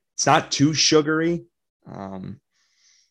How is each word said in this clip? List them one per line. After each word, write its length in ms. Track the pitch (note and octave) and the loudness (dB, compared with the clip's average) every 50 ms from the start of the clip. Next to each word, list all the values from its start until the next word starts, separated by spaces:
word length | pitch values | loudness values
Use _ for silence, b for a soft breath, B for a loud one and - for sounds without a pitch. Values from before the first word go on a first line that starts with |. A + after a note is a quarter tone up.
| _ _ _ | _ _ _
it's 100 | - - | -4 2
not 240 | C#3 C#3+ D#3+ - - | 2 2 2 2 -2
too 240 | - - C#3 D#3 D#3 | 0 0 0 2 2
sugary. 720 | C3 - - D#3+ D#3 D3 D3+ D#3 D#3 D#3+ E3+ E3+ E3+ E3+ - _ _ _ _ _ _ _ - | 2 2 4 4 4 4 2 0 0 0 -2 -2 -4 -6 -12 _ _ _ _ _ _ _ -18
Um, 520 | F#2 F#2 G2 F#2+ F#2+ F#2+ F#2+ F#2 G2 - _ _ _ _ _ _ _ _ _ _ _ _ _ _ | -14 -14 -12 -12 -12 -12 -12 -14 -14 -16 _ _ _ _ _ _ _ _ _ _ _ _ _ _